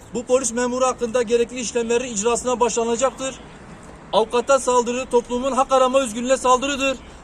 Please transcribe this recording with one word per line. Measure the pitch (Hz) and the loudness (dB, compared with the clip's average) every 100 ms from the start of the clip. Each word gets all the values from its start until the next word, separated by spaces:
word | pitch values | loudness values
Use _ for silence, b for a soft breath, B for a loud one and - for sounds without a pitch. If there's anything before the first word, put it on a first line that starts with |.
| - | -10
bu | 220 240 | -8 0
polis | 254 262 | 0 0
memuru | 226 247 254 254 | -2 -2 0 0
hakkında | 254 240 247 | 0 -2 -2
gerekli | 220 233 233 254 | 0 0 0 -4
işlemlerin | 220 240 226 240 254 | -6 -4 -2 -2 -2
icrasına | 208 226 285 247 247 | -4 -2 -2 -2 0
başlanacaktır. | 240 240 226 226 262 - 269 254 - - - - - - - | 0 0 -2 -2 -2 -2 -8 -10 -16 -20 -20 -20 -20 -20 -2
Avukata | 185 220 240 233 277 | 0 2 0 2 2
saldırı | 254 247 240 247 262 | 2 2 2 -2 0
toplumun | 240 - 240 269 | 0 0 -2 -2
hak | 247 262 | 0 2
arama | 269 247 269 | 4 4 4
özgürlüğüne | 262 220 240 262 | 0 -2 -2 0
saldırıdır. | 254 254 277 277 269 247 - B | 4 2 2 -2 -2 -4 -8 B